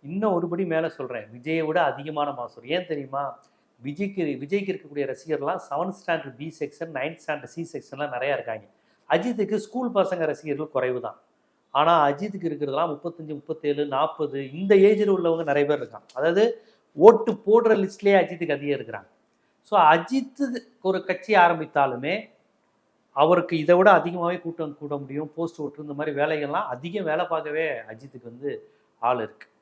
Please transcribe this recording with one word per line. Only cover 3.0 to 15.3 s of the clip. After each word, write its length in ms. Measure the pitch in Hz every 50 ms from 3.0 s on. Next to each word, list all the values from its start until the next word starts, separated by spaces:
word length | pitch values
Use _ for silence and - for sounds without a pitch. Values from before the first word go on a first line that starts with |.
| 139 131 135 139 143 135 - - _ _ _ _ _ _ _ _ 117
விஜய்க்கு, 540 | 135 147 151 202 196 196 196 170 151 143 127
விஜய்க்கு 360 | 135 143 185 202 196 196 180
இருக்கக்கூடிய 400 | - - 147 143 143 143 131 131
ரசிகர்லாம் 460 | - - 160 156 139 139 147 180 180 - -
செவன்த் 220 | 139 143 175 190 196 - -
ஸ்டாண்டர்ட் 300 | - 170 160 - 139 123
பி 180 | 117 143 160 156 -
செக்ஷன், 320 | 151 143 - - 165 165 160
நைன்த் 240 | 131 131 151 165 160 -
ஸ்டாண்டர்ட் 180 | - 151 143 147
சி 240 | 151 - 165 165 165 -
செக்ஷன்லாம் 380 | 147 143 - - 135 147 143
நிறையா 220 | 127 123 131 139 143
இருக்காங்க. 320 | 127 - 120 110 110 104 _ _ _ _ _ _ _ _ _
அஜித்துக்கு 460 | 143 165 170 247 233 196 208 - 208
ஸ்கூல் 360 | 214 214 - - 247 254 240 -
பசங்க 340 | 208 185 147 - 156 165
ரசிகர்கள் 420 | 151 147 - - 156 143 135 156 151
குறைவு 320 | _ 135 127 127 123 123
தான். 200 | 117 110 98 - _ _ _ _ _ _ _ _ _ _
ஆனா 380 | _ 139 147 165 170 165 151 143
அஜித்துக்கு 380 | 143 143 190 208 196 190 160
இருக்கிறதெல்லாம் 420 | 170 151 139 147 139 135 143 165 170
முப்பத்தஞ்சு, 400 | 151 147 _ 175 170 - 160 151
முப்பத்தேழு, 580 | 151 147 - - 160 156 - 147 147 143 147
நாற்பது, 680 | 143 139 131 151 160 156 - 156 143 131 139 139 135 135
இந்த 220 | 160 190 196 208
ஏஜில் 400 | 196 190 202 214 208 214 202 196
உள்ளவங்க 280 | 185 175 170